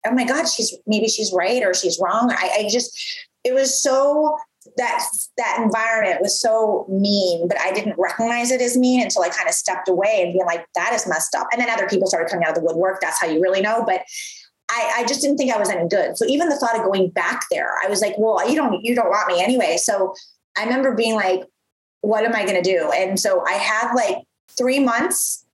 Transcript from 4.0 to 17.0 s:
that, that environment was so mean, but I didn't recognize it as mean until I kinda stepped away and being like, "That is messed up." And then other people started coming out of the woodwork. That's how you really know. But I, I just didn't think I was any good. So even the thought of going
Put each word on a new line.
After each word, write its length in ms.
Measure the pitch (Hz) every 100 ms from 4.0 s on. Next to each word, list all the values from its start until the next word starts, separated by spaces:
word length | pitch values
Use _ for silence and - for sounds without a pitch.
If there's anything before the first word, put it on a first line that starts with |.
| 285 294 302 302 - _ - -
that, 280 | 240 - - - - -
that 200 | 226 233
environment 600 | 226 226 226 226 202 165
was 200 | 202 -
so 460 | 233 220 220 202 -
mean, 600 | 190 202 202 185 170 175
but 100 | 185
I 120 | 170
didn't 240 | 196 208 180
recognize 540 | 185 - 226 240 240
it 80 | 254
as 160 | 247 247
mean 260 | 254 254
until 200 | 214 -
I 60 | 175
kinda 240 | 196 170
stepped 360 | - - 180 -
away 340 | 180 202 220
and 100 | 180
being 140 | 160 180
like, 180 | 170 - 180
"That 160 | 185
is 140 | 233 196
messed 280 | 160 -
up." 140 | - -
And 100 | 240
then 80 | 220
other 200 | 226 190
people 180 | 190 185
started 240 | 170 160
coming 140 | 185
out 120 | 165 160
of 60 |
the 40 | 160
woodwork. 340 | 160 190 190
That's 200 | 165 160
how 60 | 170
you 140 | 156
really 200 | 185 196
know. 220 | 208 226
But 180 | 226 185 - - - - - _ -
I, 220 | 233 214 233
I 60 |
just 160 | 226 277
didn't 160 | 277 285
think 160 | 262
I 60 | 220
was 100 | 196
any 200 | 185 170
good. 280 | 196 156 165
So 80 | 226
even 220 | 285 339
the 80 | 285
thought 220 | 240 226
of 60 |
going 260 | 214 196